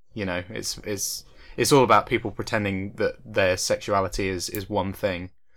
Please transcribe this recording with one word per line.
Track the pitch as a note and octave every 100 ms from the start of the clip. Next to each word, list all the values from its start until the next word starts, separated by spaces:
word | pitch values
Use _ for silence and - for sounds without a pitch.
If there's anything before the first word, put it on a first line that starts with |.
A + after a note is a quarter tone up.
| -
you | A#2 F#2+
know, | F2+ F2
it's, | A2+ G2 -
it's, | - G2+ - - - - - -
it's | A2+
all | C#3+
about | A#2 G#2+ -
people | A#2+ A2
pretending | - G#2+ A2+ G#2 F#2+ G2 -
that | G2 - -
their | G#2+ F#2+ F#2
sexuality | - G#2 - G2 F#2+ - G2
is, | F#2+ -
is | - F#2+
one | G2+ F#2+
thing, | F#2+ G2+ F2 F#2 - -